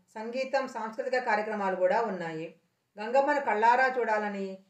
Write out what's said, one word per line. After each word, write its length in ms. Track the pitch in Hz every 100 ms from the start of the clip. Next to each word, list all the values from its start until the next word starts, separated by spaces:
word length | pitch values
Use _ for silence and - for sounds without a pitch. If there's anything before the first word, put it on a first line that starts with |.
| _
సంగీతం, 540 | 220 226 254 262 269 254
సాంస్కృతిక 500 | 233 220 240 247 247
కార్యక్రమాలు 580 | 240 208 214 208 190 180
కూడా 240 | 180 214
ఉన్నాయి. 540 | 220 185 165 160 165 - _ _ _ 202
గంగమ్మను 400 | 220 262 285 285
కళ్ళారా 540 | 247 208 233 247 262 254
చూడాలని, 600 | 220 214 208 202 190 190 _